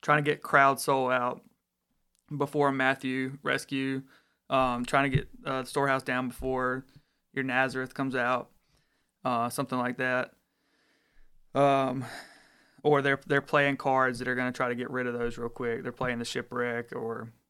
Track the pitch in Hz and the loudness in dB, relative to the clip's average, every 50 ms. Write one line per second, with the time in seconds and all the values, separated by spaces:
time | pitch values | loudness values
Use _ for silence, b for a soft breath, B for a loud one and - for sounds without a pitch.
0 | - - 147 151 147 143 147 143 _ - - 147 139 139 139 123 - - 139 135 | 4 4 4 4 4 2 -2 -2 _ 4 6 8 8 8 6 4 2 0 2 2
1 | 131 127 127 127 123 123 123 - _ _ _ _ _ _ _ _ _ _ _ _ | 2 2 2 2 0 0 -4 -6 _ _ _ _ _ _ _ _ _ _ _ _
2 | _ _ _ _ _ _ 151 143 143 143 - 151 143 139 135 135 131 131 135 135 | _ _ _ _ _ _ -4 -4 -4 -2 0 2 2 2 2 2 2 2 2 0
3 | - 131 131 131 131 131 139 143 _ 139 135 139 - - 139 135 135 135 135 135 | -2 -4 -2 -2 -4 -4 -6 -8 _ -2 -2 -2 -2 -4 -4 -2 -2 -2 -2 -4
4 | 135 b b b b b b b b _ 127 135 131 127 123 120 123 - - 139 | -6 b b b b b b b b _ 0 2 2 2 0 -2 -4 0 2 2
5 | 139 139 131 - - - - - - 151 135 131 127 - - 151 139 139 135 135 | 2 4 2 0 -2 -2 -14 -12 -8 -6 -4 -4 -6 -4 -2 0 2 2 2 0
6 | 127 - 127 127 127 127 117 - - 131 131 127 127 127 127 131 135 b b b | 0 -2 -2 -2 -2 -4 -6 -6 -6 -4 -2 0 0 -2 -2 -4 -8 b b b
7 | b b b b b _ _ 135 135 131 123 127 131 131 123 131 131 131 - - | b b b b b _ _ -6 -4 -2 0 0 0 0 -2 -6 -8 -8 -6 -4
8 | 139 135 123 131 120 120 127 127 - - _ _ _ _ _ _ _ _ _ _ | -4 -2 -2 -2 0 0 0 -2 -4 -8 _ _ _ _ _ _ _ _ _ _
9 | _ _ _ _ _ 131 123 117 117 120 117 - 143 127 - 127 123 123 127 123 | _ _ _ _ _ -2 0 0 0 -2 -2 -4 -4 -2 -2 -2 -2 -2 -2 -2
10 | 131 127 127 127 127 - _ _ _ _ _ _ _ _ _ _ _ _ _ _ | -2 0 0 0 -2 -4 _ _ _ _ _ _ _ _ _ _ _ _ _ _
11 | _ _ _ - - - - - _ _ _ 131 139 139 139 135 135 131 127 135 | _ _ _ -20 -20 -20 -20 -20 _ _ _ 2 4 4 4 4 2 0 -2 -4
12 | 127 117 B B B B B B B B B B B B B B B 151 147 139 | -6 -8 B B B B B B B B B B B B B B B 4 4 4
13 | 135 143 139 139 - - 147 139 139 - - 147 143 139 139 131 - 139 135 131 | 4 2 0 0 0 0 0 0 2 4 2 4 4 4 2 0 0 2 4 4
14 | 131 127 123 117 127 123 123 123 127 127 123 - 135 123 123 120 123 - - 127 | 4 2 2 -2 -4 -4 -2 -2 -2 -4 -2 -2 -2 -2 -2 -4 -6 -6 -4 -4
15 | 127 123 120 120 120 120 117 113 120 117 - - 127 120 117 117 - 123 120 - | -4 -2 -4 -2 -4 -4 -4 -4 -8 -8 -6 -6 -4 -4 -4 -4 -6 -8 -6 -4
16 | 135 127 123 117 120 - - 127 120 - - 123 123 120 117 117 120 - - 123 | -4 -4 -2 -4 -6 -6 -6 -6 -8 -6 -4 -4 -2 -2 -2 -4 -6 -6 -8 -8
17 | 120 113 113 110 113 117 - _ _ _ | -6 -6 -6 -8 -10 -14 -16 _ _ _